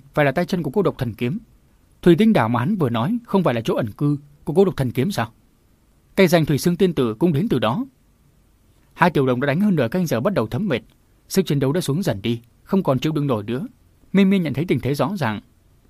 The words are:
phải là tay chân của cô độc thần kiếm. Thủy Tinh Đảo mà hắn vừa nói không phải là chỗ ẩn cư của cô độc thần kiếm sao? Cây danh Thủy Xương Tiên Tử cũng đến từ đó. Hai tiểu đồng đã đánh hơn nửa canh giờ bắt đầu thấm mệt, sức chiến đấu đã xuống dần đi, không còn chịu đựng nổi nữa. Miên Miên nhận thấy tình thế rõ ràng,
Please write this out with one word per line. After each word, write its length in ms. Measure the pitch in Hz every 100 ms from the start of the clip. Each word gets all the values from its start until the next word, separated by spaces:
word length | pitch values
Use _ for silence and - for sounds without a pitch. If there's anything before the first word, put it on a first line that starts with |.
| -
phải 120 | - 143
là 60 |
tay 140 | 131 175
chân 180 | 180
của 80 | 147
cô 100 | 165
độc 160 | 170 -
thần 160 | 117
kiếm. 240 | 101 120 190 - _ _ _ _ _
Thủy 140 | - 165
Tinh 180 | 220
Đảo 160 | 202 110
mà 100 | 120
hắn 160 | 127 208
vừa 140 | 139
nói 280 | 117 123 240 -
không 180 | 202
phải 100 | 165
là 80 | 120
chỗ 140 | 110 220
ẩn 160 | 123
cư 260 | - 147 143 - _
của 100 | -
cô 120 | 156 196
độc 120 | 151
thần 140 | 131
kiếm 200 | 120 147
sao? 200 | 196 113 - _ _ _ _ _ _ _ -
Cây 120 | 190
danh 180 | 170 151
Thủy 120 | 143
Xương 180 | 175 175
Tiên 180 | 190
Tử 200 | 156 123
cũng 200 | 107 170
đến 140 | 139 214
từ 100 | 143
đó. 260 | 107 156 269 _ _ _ _ _ _ _ _ _ _
Hai 180 | - 175
tiểu 140 | 160 131
đồng 160 | 123
đã 40 | 143
đánh 160 | 139
hơn 140 | 208 170
nửa 120 | 123
canh 200 | 185 170
giờ 120 | 120
bắt 140 | 131
đầu 140 | 175 113
thấm 200 | 123 202
mệt, 120 | 120 - _ _ _ -
sức 160 | - 190
chiến 140 | 147
đấu 120 | 135
đã 100 | 165
xuống 220 | 160 143
dần 180 | 190 101
đi, 200 | 120 117 - _
không 200 | - 196
còn 160 | 175 131
chịu 120 | 151
đựng 160 | 156 143
nổi 160 | 113
nữa. 240 | 101 120 226 - _ _ _
Miên 160 | 185 196
Miên 140 | 196
nhận 100 | 160
thấy 120 | 127 175
tình 140 | 139
thế 140 | 120
rõ 200 | 143 139 202
ràng, 240 | 127 104 - _ _ _ _